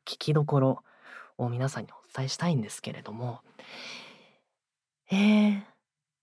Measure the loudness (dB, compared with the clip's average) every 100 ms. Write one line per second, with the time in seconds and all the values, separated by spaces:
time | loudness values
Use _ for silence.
0 | -12 -6 0 2 2 4 4 2 -6 _
1 | -20 -20 -16 -6 -4 -2 -4 -4 -10 -16
2 | _ -8 -6 -2 0 0 -2 -8 -10 -12
3 | -12 -8 -8 -10 _ -20 -20 -16 -16 -16
4 | -18 -20 _ _ _ _ _ _ _ _
5 | -2 4 6 6 6 2 -4 _ _ _
6 | _ _